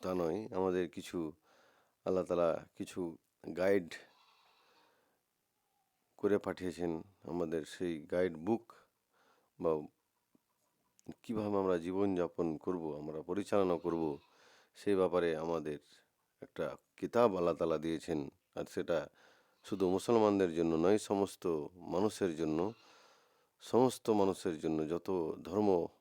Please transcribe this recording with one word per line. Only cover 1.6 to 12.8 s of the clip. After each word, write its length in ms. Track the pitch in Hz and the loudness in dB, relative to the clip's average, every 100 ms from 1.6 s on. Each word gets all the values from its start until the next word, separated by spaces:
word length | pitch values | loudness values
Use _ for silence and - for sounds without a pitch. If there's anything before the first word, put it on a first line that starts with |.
| _ _ _ _ 92 | _ _ _ _ -2
আল্লাহ 180 | 92 | -2
তাআলা 420 | 85 87 85 76 - - | 0 2 2 2 -6 -12
কিছু 400 | 92 98 85 - _ _ 82 80 | -10 -6 -6 -8 _ _ -10 0
গাইড 360 | 95 101 82 - - _ _ _ _ _ _ _ _ _ _ _ _ _ _ _ _ _ _ _ _ - | 4 4 2 -14 -20 _ _ _ _ _ _ _ _ _ _ _ _ _ _ _ _ _ _ _ _ -2
করে 200 | 101 101 | 2 2
পাঠিয়েছেন 640 | 95 85 90 78 87 82 95 _ | 0 -4 -6 -4 -4 -4 -8 _
আমাদের, 420 | - 85 82 80 73 | -6 -4 -2 -2 -4
সেই 340 | - 90 80 | -6 -6 -6
গাইড 380 | 78 90 92 78 | -4 0 0 -2
বুক 360 | 87 113 - - _ _ _ _ _ _ _ - | -2 -4 -4 -20 _ _ _ _ _ _ _ -4
বা 260 | 85 78 80 _ _ _ _ _ _ _ _ _ _ _ - - | -2 -2 -4 _ _ _ _ _ _ _ _ _ _ _ -20 -16
কীভাবে 340 | - 110 104 101 | -6 -4 0 0
আমরা 200 | 95 87 | 2 2
জীবনযাপন 800 | 85 92 101 90 82 - 82 76 | 0 0 2 2 -2 0 -2 -2
করব, 400 | 95 90 | -4 -4